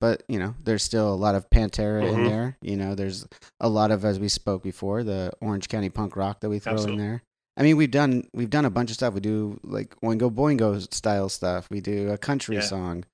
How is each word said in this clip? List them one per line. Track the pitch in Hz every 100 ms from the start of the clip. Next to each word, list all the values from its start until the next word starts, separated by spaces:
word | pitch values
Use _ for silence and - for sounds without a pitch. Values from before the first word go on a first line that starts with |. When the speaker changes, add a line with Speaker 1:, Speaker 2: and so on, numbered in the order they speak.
Speaker 1:
But, | 117 107 -
you | 113
know, | 92 120
there's | - 110
still | - 113 107
a | 98
lot | 104 98
of | -
Pantera | - 107 - 107 107 107
in | 110
Speaker 2:
Mm-hmm. | 120
Speaker 1:
there. | 107 123 135
You | - 101
know, | 95 98
there's | 98 95 - - - -
a | 117
lot | 107 107
of, | 107
as | 104 98
we | 101
spoke | - - 95
before, | 95 - 98 104
the | 117 95 90 -
Orange | 110 101 -
County | 110 98
punk | 90 104 98
rock | 98 101
that | 107
we | 104
throw | 113
Speaker 2:
Absolutely. | 110 104 104
Speaker 1:
in | 104
there. | 113 - _ _ -
I |
mean, | 143 156
we've | 151
done, | 135 143 123 -
we've | - 117
done | 147 143
a |
bunch | 101 120
of | 113
stuff. | 127
We | 98
do, | 101 107 107 101
like, | - 104 107 -
Oingo | 113 113 123
Boingo | 110 147 139 110 101 92
style | - 110 101 98
stuff. | - 92 90 87
We | 104
do | 98 104 101
a | 104
country | - 139 - 107
Speaker 2:
Yeah. |
Speaker 1:
song. | 104 98 90 87 90